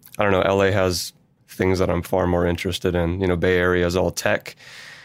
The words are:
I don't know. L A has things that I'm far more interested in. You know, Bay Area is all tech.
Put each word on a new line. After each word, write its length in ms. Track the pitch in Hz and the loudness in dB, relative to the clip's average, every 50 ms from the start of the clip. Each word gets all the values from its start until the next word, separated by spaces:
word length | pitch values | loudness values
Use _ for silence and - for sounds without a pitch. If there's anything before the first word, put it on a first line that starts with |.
| - - - - | -20 -18 -4 -2
I 40 | 104 | 0
don't 100 | 101 95 | 2 2
know. 100 | 92 90 | 2 2
L 200 | 92 98 98 98 | 2 2 2 2
A 80 | 95 | 2
has 440 | 95 101 92 92 90 85 - - - _ _ _ _ _ _ _ | 2 2 0 0 0 -2 -6 -10 -12 _ _ _ _ _ _ _
things 300 | - - 95 92 95 90 | -6 -2 0 0 2 0
that 100 | 92 87 | 0 0
I'm 120 | 87 87 85 | 0 -2 -2
far 240 | - - 92 90 | -2 0 0 2
more 200 | 90 87 87 87 | 2 2 2 2
interested 480 | 87 87 85 - 92 87 - - 92 87 | 0 0 -2 -4 -6 -6 -2 -2 0 0
in. 260 | 87 85 82 87 95 | 0 0 0 -2 -2
You 60 | 95 | 0
know, 100 | 92 87 | 0 0
Bay 200 | 85 87 92 92 87 | 0 2 2 2 2
Area 280 | 90 90 90 90 87 | 2 2 2 2 0
is 80 | 87 87 | 0 0
all 140 | 92 87 87 | 0 0 0
tech. 440 | - - - 104 104 - - - - _ - - - - - - - - - | -2 -2 -2 -2 -2 -2 -4 -10 -20 _ -20 -20 -20 -20 -20 -20 -20 -20 -20